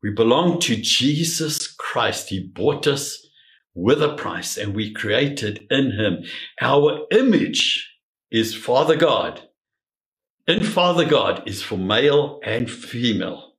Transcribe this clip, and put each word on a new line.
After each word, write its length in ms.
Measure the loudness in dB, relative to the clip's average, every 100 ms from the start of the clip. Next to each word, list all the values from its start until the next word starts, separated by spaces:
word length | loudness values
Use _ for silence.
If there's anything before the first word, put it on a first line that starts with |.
We 60 | -6
belong 480 | 0 4 4 4 0
to 140 | 0 -2
Jesus 920 | 0 0 2 0 -2 -2 -4 -4 -8
Christ. 640 | -10 -6 -2 -2 -2 -6
He 180 | -8 -8
bought 380 | -2 0 2 0
us 400 | 0 -4 -10 _ _ _ _ _ -2
with 260 | 2 4
a 140 | 2 -2
price 420 | -8 -8 -8 -6
and 180 | -6 -4
we 160 | -6
created 760 | -6 -2 0 0 -2 -6 -8 -2
in 220 | 0 0
him. 320 | 0 -2 -2 -8 -14 -16 -4
Our 460 | 2 4 4 0 2
image 840 | 2 4 4 2 0 -2 -2 -8 _ _ _ _
is 240 | -2 -2 -4
Father 400 | 0 2 4 4
God. 520 | 4 2 -2 -8 -18 _ _ _ _ _ _ _ _ _ 0
In 160 | 0
Father 420 | 2 2 2 4 4
God 380 | 4 2 -2 -6
is 140 | -10
for 160 | -6 -4
male 640 | 0 4 4 4 0 -6
and 260 | -6 -4 -4
female. 840 | -8 -12 -2 0 0 -4 -10 -18